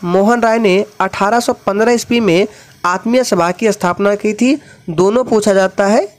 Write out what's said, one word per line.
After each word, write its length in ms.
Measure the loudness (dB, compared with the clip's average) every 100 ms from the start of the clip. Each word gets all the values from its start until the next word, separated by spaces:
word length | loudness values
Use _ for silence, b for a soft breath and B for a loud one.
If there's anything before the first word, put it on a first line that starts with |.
| -2
मोहन 360 | 2 2 2
राय 180 | 2 2
ने 260 | 2 0 -2 -4
अठारह 380 | -6 -2 0 0
सौ 140 | -2 -4 -4
पन्द्रह 260 | 0 0
ईस्वी 260 | 0 0 0
में 280 | 2 2 0 B B B -4
आत्मीय 380 | -4 0 0
सभा 260 | 0 0 0
की 200 | -2 -2
स्थापना 420 | -2 -4 -2 -2 0
की 180 | -4
थी। 220 | 0 0 0 B B -8
दोनों 320 | 0 0 0
पूछा 300 | 0 0 2
जाता 340 | 2 0 0 0
है, 200 | 0 -2